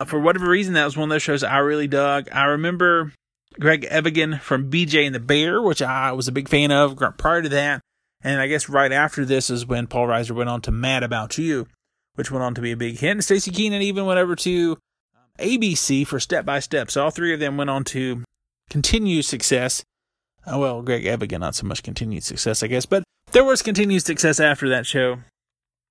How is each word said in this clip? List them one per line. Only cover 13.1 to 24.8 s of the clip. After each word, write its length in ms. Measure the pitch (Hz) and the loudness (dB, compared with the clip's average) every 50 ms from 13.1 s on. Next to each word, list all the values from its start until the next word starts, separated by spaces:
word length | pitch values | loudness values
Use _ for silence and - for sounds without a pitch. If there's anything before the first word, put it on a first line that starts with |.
And 140 | 202 214 - | 0 0 2
Stacy 260 | - 196 202 - 196 | 2 2 2 2 0
Keenan 320 | 175 190 214 208 202 202 | -2 -2 -2 0 0 0
even 240 | 196 202 190 196 196 | -2 -2 -2 -2 0
went 120 | 190 185 180 | 2 2 2
over 160 | 180 180 175 | 2 2 0
to 420 | - - 185 180 175 170 165 160 - _ _ _ _ _ _ _ 120 123 _ _ - | -2 -2 0 0 2 2 0 -2 -4 _ _ _ _ _ _ _ _ _ _ _ -6
A 180 | 170 208 254 240 | -2 0 0 2
B 160 | 220 196 160 | 0 0 0
C 300 | - - - 135 135 143 | 0 0 2 2 0 0
for 140 | - 143 127 | 0 -2 -4
Step 240 | - - 180 151 - | -2 -2 -2 -2 0
by 160 | 139 139 143 | -2 -2 -4
Step. 300 | - - 165 139 117 - | -2 -2 -2 -4 -2 -2
So 140 | - 139 143 | -2 -2 0
all 60 | 156 | -2
three 240 | - 170 170 170 165 | -2 -2 -2 -2 -2
of 60 | 147 | -2
them 160 | 151 143 139 | -2 -2 -2
went 140 | 143 143 139 | -2 -2 -2
on 140 | 135 135 131 | -2 -2 -4
to 400 | - - 131 131 127 123 120 120 - _ _ _ _ _ _ _ - | -4 -4 -4 -4 -4 -6 -8 -10 -14 _ _ _ _ _ _ _ -6
continue 520 | - 147 135 - 220 226 214 196 170 156 | -2 0 2 2 2 2 4 2 2 2
success. 600 | 139 - 139 113 - - 139 123 123 127 - - - _ _ _ _ _ _ _ _ _ _ _ - | 0 -2 -4 -6 -2 0 0 2 2 0 -4 -6 -8 _ _ _ _ _ _ _ _ _ _ _ -10
Uh, 140 | 165 151 139 | -6 -4 -2
well, 240 | 139 131 120 120 | -2 -2 -2 -4
Greg 220 | 120 127 123 117 - | -4 -2 -2 -2 -2
Evigan, 360 | 95 117 113 107 - 110 85 | -2 -2 -2 -4 -4 -6 -6
not 140 | 87 73 - | -6 -6 -6
so 120 | - - | -6 -6
much 160 | 101 78 - | -6 -6 -8
continued 420 | - - 90 - 113 110 104 76 - | -8 -10 -8 -6 -6 -6 -6 -6 -6
success, 380 | - - - - 117 110 - | -8 -6 -4 -2 -2 -2 -2
I 40 | 110 | -2
guess. 200 | 110 127 127 - | -2 -2 -2 0
But 180 | - 196 196 175 - _ _ _ - | 2 0 0 0 -2 _ _ _ 4
there 120 | - 247 269 | 6 6 8
was 180 | 269 262 247 | 6 4 2
continued 400 | - 220 202 190 208 202 196 180 | 0 0 0 2 2 2 2 2
success 380 | - - 160 - - 156 151 - | 0 0 0 2 2 2 4 4
after 280 | 151 151 143 - 143 131 | 4 4 2 2 0 0
that 160 | 131 123 | 0 0